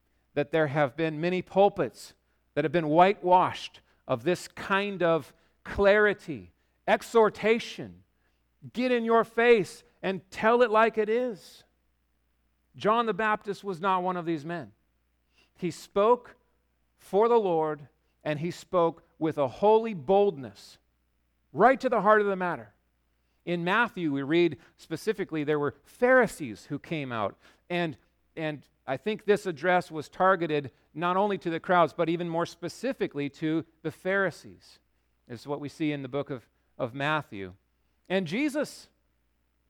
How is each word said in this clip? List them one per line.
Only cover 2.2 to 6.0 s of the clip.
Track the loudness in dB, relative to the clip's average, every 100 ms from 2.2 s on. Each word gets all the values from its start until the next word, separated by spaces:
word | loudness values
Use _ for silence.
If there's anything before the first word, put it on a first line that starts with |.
| _ _ _ -2
that |
have | 0
been | 0 2
whitewashed | 6 6 4 4 4 4 -2 -14 -18 _ _ -6
of | -4
this | -2 -4 -4
kind | -12 -4 -2 -2 -2
of | 0 0 -2 _ _ _
clarity, | -10 2 4 6